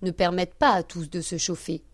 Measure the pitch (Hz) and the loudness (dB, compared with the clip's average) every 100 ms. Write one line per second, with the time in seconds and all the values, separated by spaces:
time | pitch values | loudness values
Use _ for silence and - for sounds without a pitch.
0 | 185 175 180 180 180 - 277 196 165 175 | -4 0 2 2 -2 2 4 4 0 -8
1 | 156 180 160 170 - 170 - 165 - | -8 -6 -6 -4 -4 -4 -6 -8 -10